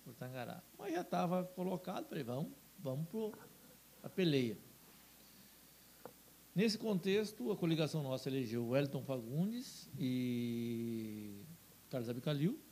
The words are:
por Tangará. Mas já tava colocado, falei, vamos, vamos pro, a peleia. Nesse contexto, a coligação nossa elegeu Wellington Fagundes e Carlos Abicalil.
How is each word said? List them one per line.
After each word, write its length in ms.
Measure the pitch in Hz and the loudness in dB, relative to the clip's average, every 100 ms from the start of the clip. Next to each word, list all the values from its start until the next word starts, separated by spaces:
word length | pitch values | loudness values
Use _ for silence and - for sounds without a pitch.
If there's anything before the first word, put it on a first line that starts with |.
por 100 | - | -16
Tangará. 480 | 117 127 127 117 - - - | -10 -8 -6 -8 -8 -14 -10
Mas 160 | 403 | -2
já 120 | 339 - | -2 0
tava 400 | 175 180 185 180 | 0 2 2 0
colocado, 600 | - 185 185 - 196 320 | -2 -2 -2 -2 -6 -4
falei, 140 | - 120 | -6 -2
vamos, 260 | 123 220 - - - | -2 -2 -6 -20 -8
vamos 280 | 135 131 165 | -4 -2 -2
pro, 240 | 220 220 214 - - - - - - | -2 -4 -6 -16 -20 -20 -20 -20 -14
a 60 | - | -6
peleia. 480 | - 180 143 120 101 - - - - - - - - - - - - - - - - - - - | 2 6 6 4 -2 -10 -20 -20 -20 -20 -20 -20 -20 -20 -20 -20 -20 -20 -18 -18 -18 -20 -20 -4
Nesse 240 | 170 226 214 | 4 4 4
contexto, 720 | 220 190 190 196 214 - 240 | 2 2 4 2 2 -2 -2
a 60 | 196 | 2
coligação 480 | 170 160 156 160 | 4 4 4 2
nossa 240 | 139 131 139 | 0 -2 0
elegeu 400 | 135 120 117 120 | 0 0 0 2
Wellington 360 | 131 139 139 | 4 2 -2
Fagundes 840 | 127 131 113 139 196 240 262 - - - | -2 -4 -2 0 0 0 -8 -14 -12 -2
e 1500 | 127 127 123 120 120 117 117 117 117 113 110 107 104 101 107 170 - - - | 0 2 2 0 0 -2 -2 -2 -2 -2 -4 -8 -10 -12 -14 -16 -20 -20 -6
Carlos 200 | 131 117 | -4 -2
Abicalil. 500 | 123 143 147 160 311 - | -2 0 4 2 2 -8